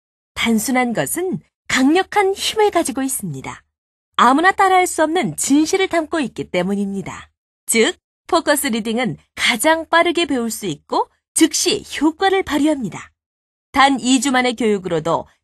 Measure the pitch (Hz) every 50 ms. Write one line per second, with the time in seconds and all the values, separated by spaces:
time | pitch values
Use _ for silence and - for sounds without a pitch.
0 | _ _ _ _ _ _ - - - 233 226 214 - - 247 254 247 240 214 175
1 | 139 - - 330 359 381 254 156 - _ _ _ _ - - 262 262 277 320 381
2 | 370 - - 415 392 381 392 - - - - 440 415 403 415 349 320 294 220 269
3 | 269 269 - - 208 170 139 135 131 131 123 - _ _ _ _ _ _ _ _
4 | _ _ _ - 208 240 269 302 339 381 403 - 392 381 370 370 359 349 - -
5 | 311 311 320 359 269 170 147 - - - 277 294 320 311 381 370 381 370 - 339
6 | 311 - - 330 269 - - - 143 - - 180 180 190 202 202 202 196 196 196
7 | 180 - - - - - _ _ _ _ _ _ _ - - 226 226 330 370 _
8 | _ _ _ _ _ - 370 330 - 311 294 277 - 262 220 233 202 233 214 240
9 | 254 190 143 - _ _ _ - - - 240 220 - 311 320 330 311 - - 339
10 | 339 349 330 339 339 294 285 240 233 226 - - 214 180 143 - _ - 254 359
11 | 480 - _ _ _ _ - - 320 302 - - - 359 254 - - - - -
12 | 285 320 320 - 392 392 381 392 370 - 285 302 277 311 302 277 226 165 147 -
13 | - - _ _ _ _ _ _ _ _ _ _ _ _ - 277 269 277 269 247
14 | - 247 262 254 240 277 254 254 247 254 233 - 247 214 208 190 180 180 170 160
15 | 156 165 156 127 - - _ _